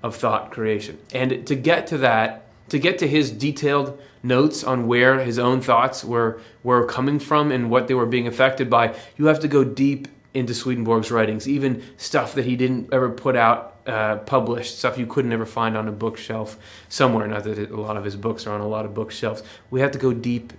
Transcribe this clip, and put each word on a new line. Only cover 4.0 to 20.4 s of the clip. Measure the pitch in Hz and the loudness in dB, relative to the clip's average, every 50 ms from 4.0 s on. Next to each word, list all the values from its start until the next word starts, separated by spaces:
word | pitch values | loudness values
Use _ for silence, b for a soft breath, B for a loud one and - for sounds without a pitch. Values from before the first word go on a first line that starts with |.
| B B B B - | B B B B -2
notes | 123 127 127 147 151 151 - - | 2 4 4 4 4 2 -2 -2
on | 127 131 123 117 | -2 0 0 2
where | 113 123 120 123 131 135 135 | 2 4 6 6 6 6 4
his | 131 120 117 | 0 -2 -2
own | 131 123 123 131 131 | 0 2 2 2 2
thoughts | 127 131 120 117 123 131 - - - | 2 4 4 4 4 2 -2 -6 -6
were, | 123 120 117 117 113 113 B B B B B - | -2 0 0 0 0 -2 B B B B B 0
were | 123 123 120 120 | 2 4 4 2
coming | 120 - 127 131 139 147 147 | 2 -2 -2 0 0 0 -2
from | 143 - 156 147 147 147 | 0 2 2 2 2 2
and | 131 123 120 117 | 0 0 0 2
what | 117 127 120 | 2 2 2
they | - 131 | 2 0
were | 127 120 | 0 2
being | 117 123 123 120 | 2 0 0 -2
affected | 120 117 - 131 131 - - 135 | -2 2 4 4 4 4 0 0
by, | 120 120 117 117 113 B B B B B | 4 4 4 4 2 B B B B B
you | - 151 | 2 4
have | 156 156 151 | 4 4 4
to | 156 | 0
go | 147 143 143 131 | 2 4 4 4
deep | 123 104 131 135 139 139 135 - - - - _ _ - | 4 2 0 0 0 0 -2 -8 -16 -20 -20 _ _ -4
into | 135 123 117 117 | -4 -4 -2 -4
Swedenborg's | 113 - 131 127 120 113 113 113 113 107 - | -4 -4 -4 -2 -2 2 2 2 2 2 0
writings, | 120 113 110 107 110 104 107 | 2 2 2 2 0 -4 -2
even | 135 143 143 139 135 120 B B B B | -2 -2 0 0 0 -2 B B B B
stuff | - - - - 143 120 - - | -12 -8 0 0 0 0 0 -4
that | 135 120 | -2 -2
he | 123 123 | -2 0
didn't | 123 127 127 131 120 - - | 0 0 0 0 -2 -2 0
ever | 135 131 127 120 | 0 0 0 0
put | - - - 139 127 | -2 -2 -2 0 2
out, | 120 113 113 117 - - - - - _ | 4 6 4 4 2 -2 -14 -18 -12 _
uh, | - 117 107 107 107 107 | -4 -2 -2 0 0 -2
published, | 104 - - 139 131 117 107 127 117 - - - - | -4 -2 0 0 0 2 0 -4 -4 -6 -10 -8 -4
stuff | - 123 - | -4 -4 -2
you | 127 120 | -2 -6
could | 117 - 143 127 | -2 -2 -2 0
never | 117 113 113 110 | 0 -2 -2 -4
find | 110 - 117 113 113 110 | -4 -4 -2 -2 0 0
on | 107 110 | -2 -4
a | 110 | -6
bookshelf | 104 104 113 110 110 - - - 113 113 107 - - B B B B B B B | -6 -4 -4 -6 -6 -6 -10 -8 -6 -6 -6 -8 -12 B B B B B B B
somewhere. | - - 139 123 113 110 107 | 0 2 2 4 4 2 0
Not | 107 107 104 104 | -2 -4 -4 -4
that | 107 107 104 | -6 -6 -6
it, | 104 104 | -6 -6
a | - 107 | -6 -8
lot | 104 107 107 | -6 -6 -6
of | 101 101 | -6 -6
his | 104 101 | -8 -8
books | 101 101 113 110 - - | -4 -6 -6 -6 -4 -8
are | 107 104 | -8 -6
on | 104 | -6
a | 104 | -4
lot | 107 107 107 107 | -4 -4 -6 -6
of | 104 98 | -6 -6
bookshelves. | 110 110 - - - - 110 110 - B B B B B B | -8 -8 -8 -8 -6 -6 -6 -6 -8 B B B B B B
We | 131 127 | -2 0
have | 135 139 | 0 0
to | 135 127 | 0 0
go | 131 131 123 | 0 0 0
deep | 117 110 120 120 117 | 0 -2 -4 -4 -4